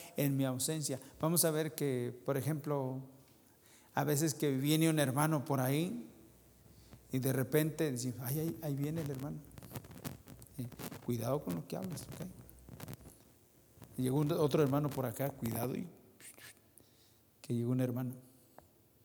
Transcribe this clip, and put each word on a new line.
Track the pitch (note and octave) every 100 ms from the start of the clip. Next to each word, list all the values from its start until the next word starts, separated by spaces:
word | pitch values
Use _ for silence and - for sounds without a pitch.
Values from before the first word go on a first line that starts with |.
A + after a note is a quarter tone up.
| - -
en | C#3+ C3+
mi |
ausencia". | C3+ B2+ - D#3+ C#3+ C3 - -
Vamos | D#3 E3+ E3
a |
ver | D3+ D#3+
que, | D#3 C#3+ B2+ A#2+ A#2+ -
por | C3+
ejemplo, | C3 D#3 D3 C#3+ C3 C3 C3 - - - - - - - -
a | -
veces | C#3 D3 D#3+
que | D#3 D3+
viene | C3 C#3+ D#3 D#3+
un | D#3
hermano | C3+ B2+ D3+ D3+ B2
por | C3+
ahí | B2+ C#3+ F3+ A#3+ - - - - - - - - - - -
y | C3
de | B2+
repente | B2+ B2+ D3+ D#3 D3 D#3+
dice, | B2 B2+ B2
"Ay, | B2+ D3
ay, | D#3+ E3
ahí | D3+
viene | C#3 C#3+ E3
el | D3
hermano". | C#3 C#3+ D#3 - - - - - - - - - - - -
Eh, | A#2+ - - - -
cuidado | A#2 A2+ C#3+
con | E3
lo | E3+ -
que | E3
hablas, | F#3+ E3+
¿ok? | - - F#3 - - - - - - - - - - - - - - - - -
Llegó | B2+ C3+
un, | D3+
otro | E3+ D3+ D#3+
hermano | C#3+ C#3+ D3
por | - B2
acá, | A2 C#3
cuidado, | - A#2 A2 B2 -
y | E3+ - - - - - - - - - - - - - _ _
que | -
llegó | A#2+ A#2+
un | B2+
hermano. | B2+ A#2+ B2 A#2+ - - - - - _ - _